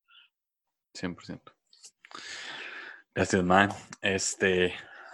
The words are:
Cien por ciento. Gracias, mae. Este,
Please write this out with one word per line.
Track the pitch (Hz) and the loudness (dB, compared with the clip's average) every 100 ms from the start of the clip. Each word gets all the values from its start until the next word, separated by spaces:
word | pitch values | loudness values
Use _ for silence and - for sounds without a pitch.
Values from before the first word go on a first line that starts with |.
| _ _ _ _ _ _ _ _ _ | _ _ _ _ _ _ _ _ _
Cien | - 90 | -8 -8
por | 85 | -8
ciento. | - 82 - _ _ _ - _ - - - - - - - - - - _ | -14 -16 -18 _ _ _ -20 _ -20 -18 -14 -14 -12 -12 -12 -12 -14 -18 _
Gracias, | - 95 98 | -2 2 2
mae. | 90 92 101 101 - - | 6 6 6 2 -12 -4
Este, | 104 95 - - 98 92 90 - - - - | -2 0 -2 0 2 4 2 0 -14 -20 -20